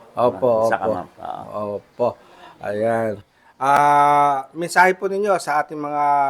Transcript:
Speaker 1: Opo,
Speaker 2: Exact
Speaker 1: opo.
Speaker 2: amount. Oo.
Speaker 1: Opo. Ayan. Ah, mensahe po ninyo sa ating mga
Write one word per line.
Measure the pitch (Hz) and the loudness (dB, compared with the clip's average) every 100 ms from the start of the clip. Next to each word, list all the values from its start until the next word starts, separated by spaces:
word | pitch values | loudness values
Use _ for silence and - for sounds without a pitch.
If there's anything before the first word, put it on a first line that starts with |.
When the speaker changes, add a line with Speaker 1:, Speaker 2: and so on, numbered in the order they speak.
| - | -12
Speaker 1:
Opo, | - 123 - 127 113 113 | -4 -2 0 -2 0 0
Speaker 2:
Exact | 113 | -2
Speaker 1:
opo. | 101 | -4
Speaker 2:
amount. | 92 76 - | -6 -10 -14
Oo. | 85 - - 104 104 101 | -14 -12 -12 -10 -8 -10
Speaker 1:
Opo. | - - 120 - _ - - - | -12 -4 -4 -4 _ -20 -20 -14
Ayan. | 101 104 113 113 113 101 - _ _ - | -8 -4 -2 -2 -4 -8 -14 _ _ -4
Ah, | 131 147 143 143 143 147 143 139 - | 2 4 4 4 4 4 4 0 -6
mensahe | 156 170 180 185 | -8 -2 4 4
po | 185 196 | 2 -4
ninyo | 196 208 180 | -2 0 -2
sa | - 147 | 0 -2
ating | 147 156 | -2 -6
mga | 147 147 143 143 139 | -6 -2 2 2 2